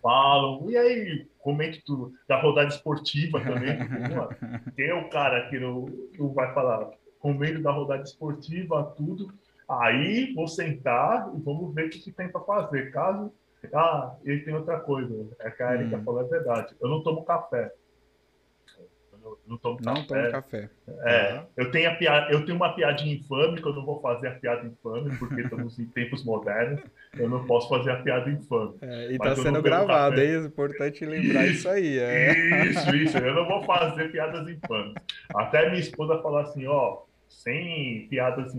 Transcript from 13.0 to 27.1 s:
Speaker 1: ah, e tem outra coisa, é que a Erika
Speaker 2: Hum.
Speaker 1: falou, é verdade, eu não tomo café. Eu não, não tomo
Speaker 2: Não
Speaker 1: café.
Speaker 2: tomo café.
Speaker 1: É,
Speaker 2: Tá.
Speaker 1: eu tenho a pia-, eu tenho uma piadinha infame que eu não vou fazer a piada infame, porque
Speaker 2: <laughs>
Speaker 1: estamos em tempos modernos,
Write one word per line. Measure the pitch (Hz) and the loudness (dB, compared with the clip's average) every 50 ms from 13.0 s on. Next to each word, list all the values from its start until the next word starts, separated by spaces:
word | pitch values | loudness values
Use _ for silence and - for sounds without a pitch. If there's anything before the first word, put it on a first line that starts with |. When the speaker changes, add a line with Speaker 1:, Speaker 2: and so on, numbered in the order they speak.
| 160 185 202 202 208 208 - _ _ _ _ _ - - | -2 -2 -2 -2 -6 -10 -12 _ _ _ _ _ -14 -4
Speaker 1:
ah, | - 147 165 165 160 143 131 127 - - - | 0 2 4 4 2 0 -4 -6 -10 -10 -4
e | 139 143 147 | -4 -4 -4
tem | - 156 156 | -2 -4 -6
outra | 156 151 - 170 160 | -4 -2 -4 -4 -4
coisa, | - 147 139 131 127 117 113 107 107 107 117 _ | -2 -2 -2 -2 -2 -6 -6 -8 -10 -12 -14 _
é | - 113 | -12 -12
que | - - | -6 -4
a | 127 123 123 | -2 0 0
Erika | 120 120 113 110 | 0 0 -2 -4
Speaker 2:
Hum. | 107 107 | -4 -4
Speaker 1:
falou, | 120 120 123 | -4 -2 -2
é | 127 | -2
verdade, | 127 165 165 123 123 117 113 107 - - _ | 0 -2 -2 0 0 0 0 -2 -6 -10 _
eu | 120 120 | -2 -2
não | 151 160 156 | -2 0 0
tomo | 165 160 160 160 | -2 -2 -2 0
café. | - 170 165 - - - 120 110 98 - _ _ _ _ _ _ _ _ _ _ _ _ _ _ _ _ _ _ _ _ - 87 - _ _ _ _ - | 0 -2 -2 0 -2 -4 -4 -4 -4 -8 _ _ _ _ _ _ _ _ _ _ _ _ _ _ _ _ _ _ _ _ -20 -20 -20 _ _ _ _ -20
Eu | 104 110 | -20 -16
não, | 110 107 _ _ 110 | -16 -18 _ _ -12
não | 117 117 | -12 -6
tomo | _ 123 120 123 117 | _ -6 -4 -4 -2
Speaker 2:
Não | 117 131 | -2 -2
Speaker 1:
café. | 151 147 | -2 -2
Speaker 2:
tomo | - 139 135 120 120 | -2 -2 0 0 0
café. | 117 135 131 - - 107 104 104 _ _ _ - - - - | -2 -4 -8 -8 -10 -10 -10 -10 _ _ _ -18 -14 -4 2
Speaker 1:
É, | 117 120 117 104 - 117 | 4 4 4 4 2 -2
Speaker 2:
Tá. | 131 165 - _ | -4 -10 -10 _
Speaker 1:
eu | - 127 123 | -2 -2 0
tenho | - 160 165 170 | 2 2 2 2
a | 170 | 2
pia-, | 165 175 156 147 147 147 147 | 2 4 6 6 6 6 4
eu | 147 151 151 | 2 2 2
tenho | 160 175 | 0 0
uma | 175 180 165 - | 2 2 0 2
piadinha | 160 160 147 143 143 151 151 147 | 2 2 2 2 2 0 -2 -2
infame | 135 - - 135 131 160 165 170 165 | -2 -4 -4 2 2 2 2 2 0
que | - | -4
eu | 151 139 | -4 -4
não | 143 131 | -4 -4
vou | - 143 - | -6 -6 -2
fazer | - 127 120 120 135 127 | -2 -2 -2 0 -2 -6
a | |
piada | 123 - - 120 120 120 120 | -8 -4 -2 -2 -2 -2 -4
infame, | 117 - _ _ 117 110 120 147 143 131 120 | -10 -14 _ _ -6 -6 -4 -4 -4 -4 -6
porque | 123 117 135 120 | -6 -6 -4 -4
Speaker 2:
<laughs> | 120 | -4
Speaker 1:
estamos | 127 - 127 120 117 - | -4 -4 -4 -6 -6 -6
em | - 117 | -8 -10
tempos | 117 - 123 120 120 139 - - | -8 -4 -6 -4 -4 -4 -6 -4
modernos, | 117 110 107 107 104 101 110 120 123 143 143 - - _ _ - _ | -2 -4 -2 -2 -2 0 0 0 0 -2 -6 -8 -12 _ _ -20 _